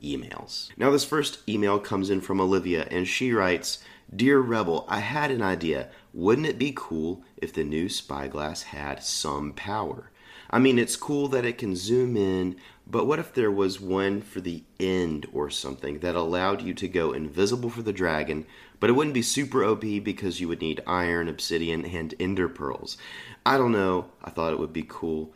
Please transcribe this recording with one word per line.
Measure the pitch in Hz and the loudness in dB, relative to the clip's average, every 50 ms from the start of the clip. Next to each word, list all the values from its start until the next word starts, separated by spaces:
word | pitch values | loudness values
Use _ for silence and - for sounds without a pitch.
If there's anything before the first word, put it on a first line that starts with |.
| - | -8
emails. | 143 143 131 120 117 - 50 - - - - - - - - | -6 -6 -6 -8 -10 -12 -14 -12 -10 -10 -10 -10 -12 -4 0
Now, | 110 135 | 4 4
this | 143 143 143 | 4 4 4
first | - 151 156 143 - - - - - | 2 0 0 0 -2 -6 -8 -6 -4
email | 107 107 104 101 101 104 | 0 2 4 4 4 2
comes | 101 - 113 98 95 98 | 0 -2 -2 -2 0 2
in | 101 95 | 0 0
from | 92 - 98 98 | 0 0 2 2
Olivia, | 95 92 98 95 85 90 85 80 76 - | 4 4 4 2 2 2 0 0 0 0
and | - 90 92 92 | -2 -2 0 0
she | - - 127 127 | 0 0 0 2
writes, | 117 110 95 92 90 - - - - - - - - - _ - - | 2 4 4 4 2 2 0 -4 -8 -8 -10 -16 -20 -20 _ -12 -2
"Dear | 95 117 135 143 139 | 2 4 6 8 6
Rebel, | 131 117 117 113 104 87 82 80 - - | 6 6 2 2 2 2 0 0 0 -2
I | 95 107 | -4 -4
had | 107 104 135 151 147 147 | -2 -2 -2 -2 0 0
an | 135 117 107 | 0 0 0
idea. | 95 92 85 82 82 76 67 - - - - - - | 0 0 0 0 0 0 -2 -4 -6 -12 -20 -20 -14
Wouldn't | - - 85 98 117 139 156 156 | -8 0 4 4 6 6 4 0
it | 127 110 | 0 0
be | 127 147 131 | -2 -2 -2
cool | - - - 85 80 78 82 92 - - - _ - | -6 -8 -4 -4 -2 -2 -2 -4 -6 -10 -18 _ -10
if | - 80 - | -10 -6 -4
the | 82 78 | -4 -2
new | 73 76 78 87 87 | 0 0 0 0 -2
Spyglass | - - - - 69 69 69 69 69 76 76 76 80 - - | -4 -6 -6 -6 -6 -6 -6 -6 -6 -4 -4 -4 -6 -8 -10
had | - - 73 73 71 69 - - | -10 -10 -8 -6 -6 -8 -6 -6
some | - - - - 78 69 71 73 73 71 | -6 -4 -4 -2 -2 -2 -4 -4 -6 -8
power? | - - 98 101 107 101 73 - - - - - _ - - - - - - - | -8 -8 -6 -4 -4 -4 -4 -6 -10 -12 -18 -20 _ -20 -20 -20 -20 -6 0 4
I | 120 | 6
mean, | 131 135 127 120 | 6 6 6 6
it's | 113 - - - | 4 2 -2 -6
cool | - - 147 143 143 139 | -4 -2 0 0 0 2
that | 135 127 120 | 0 0 0
it | 120 117 - | 0 -2 -2
can | 123 104 92 90 | -4 -4 -4 -4
zoom | 92 104 120 123 127 123 120 107 | 0 2 2 4 4 2 2 2
in, | 98 95 92 92 92 92 90 - - - - - _ | 2 2 2 2 0 -2 -4 -6 -12 -20 -20 -20 _
but | - - 117 104 | -4 -2 0 2
what | 123 151 156 | 2 2 0
if | 165 - - | -2 -2 0
there | 131 117 107 | 2 2 4
was | 101 98 98 95 90 92 | 4 4 2 2 0 -2
one | 98 90 92 95 98 98 98 101 | -4 -2 0 2 2 2 0 -2
for | 107 - - 95 | -4 -6 -8 -6
the | 90 90 85 80 - - _ - | -6 -6 -6 -8 -10 -14 _ -2
end | 92 92 92 92 90 82 78 76 69 - | 0 2 2 2 2 0 0 -2 -4 -6
or | - 69 73 71 | -4 -4 -4 -2
something | - - - 67 67 65 67 67 73 76 | -4 -6 -6 -6 -8 -6 -6 -8 -6 -4
that | 82 87 82 | -4 -2 0
allowed | 87 85 82 87 90 92 98 101 98 | 0 0 0 0 0 2 0 0 -2
you | - 92 85 | -4 -6 -6
to | - 101 90 | -6 -6 -2
go | 92 90 82 78 64 | 0 0 0 0 0
invisible | 69 78 76 71 85 98 104 123 123 120 117 | -2 -6 -4 0 2 2 2 2 0 -2 -4
for | 120 120 | -6 -4
the | 113 110 98 | -4 -4 -2
dragon, | 92 92 85 80 78 76 78 78 76 78 - - - - - - _ | 0 0 0 2 0 0 -2 -4 -6 -6 -10 -16 -20 -20 -20 -4 _
but | - 110 | 4 4
it | 120 | 6
wouldn't | 135 156 151 143 | 6 4 2 2
be | 123 | 0
super | 113 - - - 147 - - 135 98 | 0 2 0 0 -2 0 2 4 4
O | 104 110 104 | 4 4 2
P | 110 107 104 101 | 0 -2 -2 -2
because | 101 104 95 - 101 95 82 - | -2 -4 -4 -2 -4 -4 -4 -2
you | 90 82 | -2 -2
would | 85 - | -2 -2
need | 85 80 76 - - | -2 -2 -2 -4 -2
iron, | - 87 90 87 87 87 85 82 82 | -2 0 0 2 2 2 0 0 -2
obsidian, | 76 - - - 85 82 82 82 82 82 82 | -4 -6 -4 -2 -2 0 0 0 -2 -2 -4
and | 85 87 85 80 80 80 - | -4 -6 -6 -6 -6 -6 -4
ender | 92 90 98 92 90 82 | -2 -2 0 0 0 -2
pearls? | 80 - 76 69 65 - - - - - - - - - - - - - _ | -2 -6 -6 -6 -6 -6 -8 -12 -14 -14 -14 -16 -16 -16 -16 -18 -20 -2 _
I | 120 135 135 | 2 4 4
don't | 127 120 | 4 4
know. | 113 104 95 95 92 90 87 - - _ | 4 4 4 2 2 0 -2 -4 -12 _
I | - - | -16 -8
thought | - 82 82 82 | -4 -2 -2 0
it | 80 71 | 0 -2
would | 73 78 78 | -2 -4 -4
be | 82 80 | -6 -8
cool. | - - - - 82 80 78 78 78 - | -6 -8 -8 -4 -4 -4 -4 -4 -8 -12